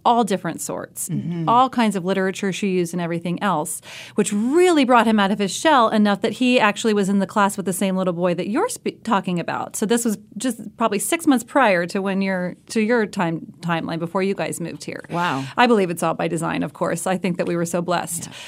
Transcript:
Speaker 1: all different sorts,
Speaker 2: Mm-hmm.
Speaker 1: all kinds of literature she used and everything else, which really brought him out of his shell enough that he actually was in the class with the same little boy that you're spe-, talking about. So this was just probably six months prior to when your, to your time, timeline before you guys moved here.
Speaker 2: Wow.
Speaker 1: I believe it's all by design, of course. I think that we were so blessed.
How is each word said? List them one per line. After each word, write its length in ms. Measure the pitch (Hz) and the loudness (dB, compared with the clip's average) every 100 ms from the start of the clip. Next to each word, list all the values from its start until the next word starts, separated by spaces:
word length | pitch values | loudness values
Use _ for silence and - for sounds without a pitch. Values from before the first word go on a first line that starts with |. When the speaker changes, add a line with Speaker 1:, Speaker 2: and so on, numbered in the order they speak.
| - | 2
Speaker 1:
all 180 | 233 | 2
different 380 | 226 190 170 - | 2 0 -4 -8
sorts, 480 | - 87 - - - | -8 -8 -10 -10 -6
Speaker 2:
Mm-hmm. 400 | 151 131 170 165 | -4 -4 -4 2
Speaker 1:
all 180 | 233 262 | 4 4
kinds 280 | 247 220 196 | 4 2 2
of 100 | 175 | -2
literature 460 | 190 190 185 196 | 0 0 -2 -4
she 180 | 175 202 | -2 0
used 240 | 185 175 | 0 0
and 80 | 180 | -2
everything 400 | 170 170 170 170 | -4 -4 -4 -2
else, 400 | 202 165 160 - - - - | 0 0 -2 -8 -12 -18 -10
which 180 | - 208 | -2 0
really 540 | 208 233 311 359 330 247 | 0 2 4 6 6 6
brought 220 | 254 220 | 6 6
him 120 | 220 | 4
out 120 | 196 | 2
of 80 | 208 | 2
his 120 | 196 | -2
shell 380 | - 320 285 220 | 0 4 6 4
enough 320 | 220 208 196 | 4 2 2
that 120 | 233 | 0
he 260 | 220 254 247 | 0 2 4
actually 340 | 214 208 233 | 4 2 0
was 160 | 208 190 | 2 2
in 80 | 202 | 2
the 80 | 185 | 0
class 320 | - 196 196 | 2 0 0
with 80 | 185 | -4
the 80 | |
same 240 | 180 196 185 | -2 0 0
little 160 | 185 | -2
boy 220 | 170 180 170 | 0 0 -2
that 140 | 185 | -2
you're 200 | 233 480 | -2 -2
spe-, 340 | - 220 - | -2 -8 -8
talking 360 | - 214 190 175 | -2 -2 0 -4
about. 360 | - 139 - - | -2 -6 -6 -4
So 120 | 202 | 0
this 180 | 240 233 | 0 0
was 140 | 202 - - | -4 -8 -6
just 240 | 254 233 214 - | -4 -4 -10 -2
probably 220 | 226 196 | -2 0
six 260 | - 330 330 | -2 0 2
months 180 | 254 | 2
prior 440 | - 294 240 180 175 | 2 2 4 4 0
to 160 | 202 | -2
when 180 | 196 190 | -2 -2
your, 340 | 196 190 180 - _ | -2 -2 -4 -8 _
to 140 | 226 | -2
your 260 | 214 240 208 | 2 2 0
time, 440 | - 170 165 - - | 0 -2 -2 -8 -8
timeline 360 | 170 165 - 165 | -4 -2 -2 -6
before 240 | 165 196 | -4 -2
you 140 | 190 196 | -2 -2
guys 260 | 160 151 | -4 -6
moved 220 | 170 - | -8 -10
here. 220 | - - - | -12 -12 -8
Speaker 2:
Wow. 340 | 170 175 135 135 - | -4 -2 -2 -4 0
Speaker 1:
I 80 | 247 | 4
believe 240 | 226 185 | 4 2
it's 140 | 170 | 0
all 100 | 165 | -2
by 140 | - 170 | -2 -2
design, 340 | 170 160 165 | -2 -4 -4
of 120 | 170 | -4
course. 340 | - 170 170 - | -4 -4 -2 -2
I 100 | 180 | -2
think 200 | 185 175 | -2 -2
that 100 | 175 | -2
we 80 | 170 | -2
were 100 | 170 | -2
so 160 | 180 | -2
blessed. 460 | 175 175 - 170 - - | 0 -2 -2 -8 -10 -14